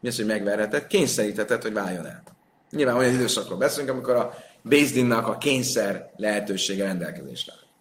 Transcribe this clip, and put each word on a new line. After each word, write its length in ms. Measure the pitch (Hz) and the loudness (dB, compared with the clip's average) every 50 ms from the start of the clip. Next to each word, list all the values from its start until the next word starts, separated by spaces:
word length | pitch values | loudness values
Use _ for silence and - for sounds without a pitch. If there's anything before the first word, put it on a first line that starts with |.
Mi 80 | - 123 | -4 -4
az, 80 | 113 | -4
hogy 100 | - 110 | -2 0
megverheted? 600 | 107 110 104 101 101 101 107 107 107 123 147 147 | 0 0 0 0 0 0 0 0 0 0 -4 -2
Kényszerítheted, 760 | - - 196 160 123 120 - 107 104 98 107 107 - 123 113 - | 2 2 2 2 4 2 0 0 0 0 -2 0 0 0 0 0
hogy 100 | 110 107 | -4 -4
váljon 340 | 107 98 92 92 87 80 | -2 -2 -2 -4 -6 -8
el. 160 | 67 65 - - - - _ _ _ _ _ _ _ | -10 -14 -16 -20 -20 -20 _ _ _ _ _ _ _
Nyilván 260 | - 151 147 127 120 | -2 0 2 2 4
olyan 180 | 123 131 123 123 | 4 4 4 4
időszakról 440 | 127 123 107 - 110 101 - 95 92 | 2 2 0 0 -2 -2 -4 -4 0
beszélünk, 320 | 123 147 143 147 143 131 | 0 0 0 -2 -4 -4
amikor 240 | 131 127 123 127 123 | -4 -4 0 0 2
a 200 | 120 110 - - - - - - _ _ | 2 2 -2 -6 -14 -20 -20 -20 _ _
Bézdinnak 640 | 110 139 147 147 131 117 127 123 120 117 113 110 | 4 6 6 6 4 4 2 4 4 4 2 0
a 120 | 113 104 - | -2 -4 0
kényszer 720 | - 143 139 127 123 123 - 117 104 101 98 87 - - _ | 0 0 2 2 0 0 0 0 0 0 -2 -4 -8 -14 _
lehetősége 680 | - 104 107 104 104 101 104 98 95 - - 98 95 98 | -4 -2 0 0 0 -2 -4 -4 -4 -2 -4 -2 -2 -2
rendelkezésre 680 | 98 95 90 85 78 85 - 67 67 62 - - - - | -2 -2 -4 -6 -8 -8 -12 -14 -14 -10 -10 -12 -12 -12
áll. 120 | - _ _ _ _ | -20 _ _ _ _